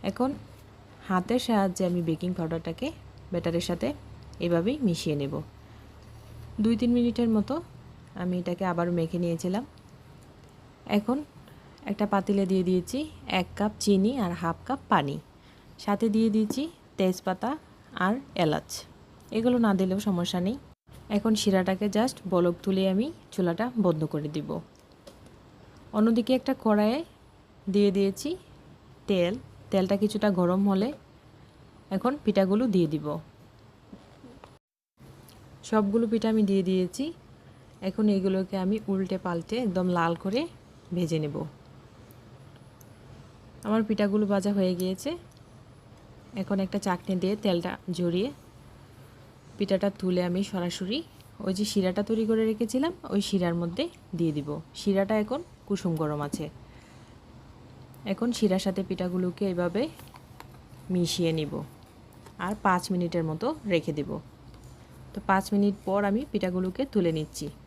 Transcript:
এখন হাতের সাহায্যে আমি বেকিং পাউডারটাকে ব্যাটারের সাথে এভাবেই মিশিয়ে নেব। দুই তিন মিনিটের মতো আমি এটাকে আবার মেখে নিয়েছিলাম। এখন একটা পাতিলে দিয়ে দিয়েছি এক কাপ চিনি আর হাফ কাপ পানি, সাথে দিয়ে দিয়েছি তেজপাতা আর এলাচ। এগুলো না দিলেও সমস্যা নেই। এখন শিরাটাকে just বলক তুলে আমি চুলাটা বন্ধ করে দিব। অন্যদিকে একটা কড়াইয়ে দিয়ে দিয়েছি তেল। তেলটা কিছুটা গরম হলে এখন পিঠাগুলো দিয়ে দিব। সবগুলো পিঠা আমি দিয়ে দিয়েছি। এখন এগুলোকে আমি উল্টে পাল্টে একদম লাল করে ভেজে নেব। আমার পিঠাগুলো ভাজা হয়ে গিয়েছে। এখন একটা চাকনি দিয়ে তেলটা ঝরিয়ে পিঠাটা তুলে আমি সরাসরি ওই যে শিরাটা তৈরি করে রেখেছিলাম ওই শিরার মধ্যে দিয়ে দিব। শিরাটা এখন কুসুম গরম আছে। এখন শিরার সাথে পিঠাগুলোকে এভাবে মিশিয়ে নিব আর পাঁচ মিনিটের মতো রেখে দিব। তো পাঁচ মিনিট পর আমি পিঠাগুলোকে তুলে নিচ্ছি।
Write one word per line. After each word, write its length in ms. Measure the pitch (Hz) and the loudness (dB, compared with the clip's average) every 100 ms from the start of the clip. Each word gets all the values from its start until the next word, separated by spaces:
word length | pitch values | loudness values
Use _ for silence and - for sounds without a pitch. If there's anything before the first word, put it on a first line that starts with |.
| - | -4
এখন 200 | 190 262 294 - - - - - - - | -2 -2 -2 -12 -20 -20 -20 -20 -20 -2
হাতের 340 | 185 180 247 | -2 2 -2
সাহায্যে 380 | 247 214 196 180 185 | 2 2 2 0 0
আমি 120 | 175 165 | 0 0
বেকিং 200 | 160 180 180 | -2 -2 -4
পাউডারটাকে 500 | 160 165 165 165 277 - - - - | -4 -4 -6 -6 -6 -8 -20 -20 -6
ব্যাটারের 340 | 175 165 170 - | -2 0 -2 -2
সাথে 180 | 175 240 294 - - - - | -2 -2 -4 -14 -20 -18 -4
এভাবেই 320 | 175 170 185 294 226 | 0 2 2 0 0
মিশিয়ে 280 | 165 165 147 | 0 -2 -2
নেব। 120 | 139 147 - - - - - - - - - - - - | -2 -4 -8 -18 -20 -20 -20 -20 -20 -20 -20 -18 -12 0
দুই 120 | 214 226 | 2 2
তিন 120 | 240 240 | 4 4
মিনিটের 320 | 240 233 233 | 2 2 2
মতো 180 | 214 208 302 349 - - - - - | 2 2 -4 -6 -20 -20 -20 -18 -6
আমি 140 | 180 180 | -4 -2
এটাকে 220 | 175 175 185 | -2 -2 0
আবার 160 | 170 175 175 | 0 0 0
মেখে 220 | 165 175 | 0 0
নিয়েছিলাম। 400 | 175 165 180 196 285 - - - - - - - - - - - - 208 | 0 0 -2 -4 -6 -16 -20 -20 -20 -20 -20 -20 -20 -20 -20 -20 -2 0
এখন 200 | 208 269 302 - - - - - - | 0 -4 -4 -18 -20 -20 -20 -12 -8
একটা 140 | 202 208 | -2 0
পাতিলে 300 | 202 185 196 190 | 0 2 0 2
দিয়ে 120 | 190 180 | 2 2
দিয়েছি 300 | 185 175 262 311 - - 185 | 0 0 -6 -6 -12 -4 -2
এক 80 | 180 - | -2 -2
কাপ 140 | 208 214 | -4 0
চিনি 280 | - 190 202 269 | 2 4 4 0
আর 80 | 185 175 | -2 -2
হাফ 160 | 170 160 - | -4 -4 -6
কাপ 120 | 277 - | -6 2
পানি, 240 | 190 139 151 - - - - - - | 2 2 -6 -12 -20 -20 -20 -20 -8
সাথে 200 | - 202 226 | -2 0 2
দিয়ে 140 | 214 226 | 4 4
দিয়েছি 260 | 214 214 - 320 - - - | 2 0 -2 -4 -8 -16 0
তেজপাতা 540 | 185 185 - 185 226 311 - - - - | 0 2 -4 -4 -4 -6 -10 -20 -16 -2
আর 100 | 185 247 - - | 0 0 -4 0
এলাচ। 260 | 160 - - - - - - - - 220 | 2 0 -4 -14 -14 -20 -20 -20 -6 0
এগুলো 200 | 233 247 | 2 4
না 60 | 226 190 | 4 4
দিলেও 200 | 190 190 208 | 2 0 0
সমস্যা 320 | 175 175 180 | 0 0 0
নেই। 100 | 185 277 - - _ - - 208 | -2 -4 -12 -20 _ -20 -4 0
এখন 140 | 226 214 | 2 2
শিরাটাকে 460 | 208 190 185 190 208 | 4 2 2 0 0
just 220 | 208 254 - 185 | 2 0 -2 0
বলক 240 | 180 175 170 | 4 4 2
তুলে 200 | - 190 190 | 0 2 2
আমি 140 | 190 277 - - | 2 -2 -6 -10
চুলাটা 320 | - 180 170 240 240 | -2 0 0 -2 2
বন্ধ 160 | 180 160 156 | 2 2 0
করে 140 | 147 151 | -2 -4
দিব। 140 | 151 147 165 - - - - - - - - - - - - - 214 | -6 -6 -8 -10 -20 -20 -20 -20 -20 -20 -20 -20 -20 -20 -20 -4 2
অন্যদিকে 340 | 220 226 226 254 | 4 4 2 2
একটা 140 | 254 262 | 2 0
কড়াইয়ে 360 | 226 208 214 269 339 - - - - - - | 2 4 4 0 -6 -16 -20 -20 -20 -12 0
দিয়ে 160 | 196 202 190 | 4 4 4
দিয়েছি 320 | 196 190 294 370 - - - - - - - | 0 0 -6 -8 -10 -20 -20 -20 -20 -14 0
তেল। 240 | 190 175 247 - - - | 2 2 0 -10 -20 -2
তেলটা 240 | 196 190 202 | 0 2 2
কিছুটা 260 | 208 208 208 185 | 2 2 2 4
গরম 220 | 175 190 202 | 4 4 2
হলে 200 | 190 226 294 - - - - - - - - - | 2 0 -4 -18 -20 -20 -20 -20 -20 -20 -20 -6
এখন 180 | 190 247 294 | -2 -2 0
পিঠাগুলো 400 | 220 196 190 208 254 | 2 2 4 2 4
দিয়ে 120 | 185 160 | 2 2
দিব। 140 | 151 151 160 - - - - - - - - - - 262 247 - - _ _ _ _ - - - - - - - | -2 -4 -6 -10 -20 -20 -20 -20 -20 -20 -20 -20 -20 -20 -20 -20 -20 _ _ _ _ -20 -20 -20 -20 -20 -20 0
সবগুলো 360 | 220 202 226 226 | 2 4 2 2
পিঠা 160 | 220 220 | 2 2
আমি 100 | 220 202 | 4 4
দিয়ে 140 | 196 180 | 4 4
দিয়েছি। 360 | 185 180 - 294 330 - - - - - - 190 | 2 0 -2 -6 -8 -20 -20 -20 -20 -20 -8 -6
এখন 180 | 208 214 | 0 2
এগুলোকে 400 | 196 190 190 185 190 | 4 2 0 -2 -2
আমি 120 | 185 214 220 | 0 -2 -2
উল্টে 260 | 190 185 185 | -2 0 -2
পাল্টে 300 | 180 170 165 233 | -2 -4 -4 -2
একদম 200 | 233 180 180 175 | -2 0 2 2
লাল 160 | 165 170 | 2 0
করে 180 | 190 233 330 - - - - | -2 -2 -4 -10 -20 -20 -6
ভেজে 220 | 175 165 160 | -2 0 0
নেব। 120 | 151 151 151 - - - - - - - - - - - - - - - - - - - - - 214 | -2 -6 -8 -12 -20 -20 -20 -20 -20 -20 -20 -20 -20 -20 -20 -20 -20 -20 -20 -20 -20 -20 -20 -10 0
আমার 140 | 220 214 | 0 2
পিঠাগুলো 380 | 214 208 208 202 | 2 2 2 2
ভাজা 180 | 196 202 196 | 2 2 2
হয়ে 180 | 185 175 | 2 0
গিয়েছে। 300 | 185 190 277 339 - - - - - - - - - - - 208 | -2 -2 -6 -8 -12 -20 -20 -20 -20 -20 -20 -20 -20 -20 -12 -8
এখন 160 | 185 196 | -2 0
একটা 140 | 190 208 | 0 -2
চাকনি 280 | 196 180 - 185 | -2 -2 0 0
দিয়ে 140 | 185 208 | 0 0
তেলটা 280 | 208 175 180 - - 170 | 2 0 -2 -8 -6 -2
ঝরিয়ে 320 | 175 180 247 285 - - - - - - - - - - - - | 0 2 -2 -6 -20 -20 -20 -20 -20 -20 -20 -20 -20 -20 -20 -6
পিঠাটা 320 | 196 190 202 196 | -2 0 0 -2
তুলে 220 | 185 180 180 | -2 0 0
আমি 120 | 180 202 | -2 -2
সরাসরি 480 | 185 175 - 185 269 - - - - | -4 -4 -4 -6 -6 -8 -20 -20 -8
ওই 80 | 190 190 | -4 -2
যে 80 | 208 | 0
শিরাটা 300 | 202 185 185 208 | 2 0 0 0
তৈরি 140 | 220 220 | 0 2
করে 140 | 220 220 | 2 2
রেখেছিলাম 420 | 214 226 254 320 359 - | 0 0 0 0 -2 -2
ওই 80 | 202 196 | -2 2
শিরার 280 | 196 175 170 | 2 2 0
মধ্যে 220 | 170 180 339 - - 165 | -2 -2 -6 -6 -10 0
দিয়ে 160 | 170 147 | 0 0
দিব। 120 | 143 151 - - | -4 -8 -10 -4
শিরাটা 360 | 208 190 196 214 | 0 2 2 0
এখন 160 | 214 277 - - - | 0 -4 -8 -20 -4
কুসুম 260 | 196 180 160 | -2 0 0
গরম 180 | 151 147 143 | -2 -2 -4
আছে। 180 | - 151 - - - - - - - - - - - - - - - - | -6 -8 -12 -20 -20 -20 -20 -20 -20 -20 -20 -20 -20 -20 -20 -20 -12 -6
এখন 180 | 190 240 233 | -2 -2 0
শিরার 240 | 208 185 | 2 2
সাথে 160 | 196 185 185 | 0 -2 -4
পিঠাগুলোকে 540 | 185 180 185 180 175 196 | -4 -2 -2 -2 -2 -2
এভাবে 280 | 175 175 202 311 - - - - - - - - - - | 0 -2 0 -4 -6 -20 -20 -20 -20 -20 -20 -20 -20 -4
মিশিয়ে 380 | 180 165 - 165 160 | 0 0 0 0 0
নিব 140 | 147 151 147 - - - - - - - | -4 -6 -10 -16 -20 -20 -20 -20 -20 -8
আর 80 | 185 214 | -6 0
পাঁচ 180 | 202 180 - | 2 2 0
মিনিটের 300 | 180 175 170 160 | -2 0 0 -2
মতো 180 | 156 240 311 214 | -2 -4 -4 0
রেখে 200 | 170 156 151 | 0 0 -4
দিব। 120 | 143 156 - - - - - - - - - | -4 -6 -10 -20 -20 -20 -20 -20 -20 -20 -14
তো 40 | 202 - | -8 0
পাঁচ 160 | 190 190 | 0 2
মিনিট 220 | 202 202 196 - | 2 2 0 -2
পর 120 | 196 202 | 0 2
আমি 120 | 214 294 | 0 -2
পিঠাগুলোকে 500 | 202 185 180 185 - - | -2 -2 -2 -2 -4 -2
তুলে 180 | 214 170 160 | 2 2 0
নিচ্ছি। 300 | 151 - 147 - | -4 -8 -10 -12